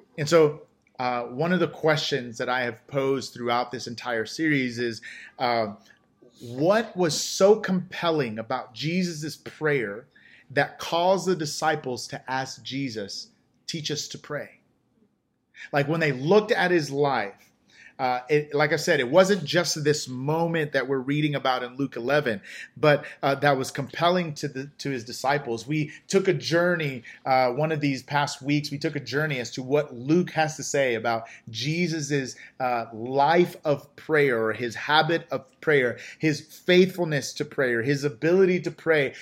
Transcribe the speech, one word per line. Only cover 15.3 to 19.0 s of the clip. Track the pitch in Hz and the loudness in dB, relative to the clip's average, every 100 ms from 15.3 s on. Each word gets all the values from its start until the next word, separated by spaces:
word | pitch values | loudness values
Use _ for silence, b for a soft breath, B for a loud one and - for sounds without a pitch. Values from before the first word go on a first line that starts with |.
| _ _ B B | _ _ B B
Like, | 143 143 | -2 0
when | 165 | 0
they | 156 | 0
looked | 127 147 208 208 | 0 4 4 4
at | 226 180 | 0 2
his | 175 135 | 2 0
life, | 139 147 123 101 - _ _ _ B B - | 0 0 0 -4 -10 _ _ _ B B -4
uh, | 131 123 - | -2 -2 2
it, | 151 147 143 | 0 2 0
like | 151 | 2
I | 156 | 2
said, | 175 | 2
it | 147 | 2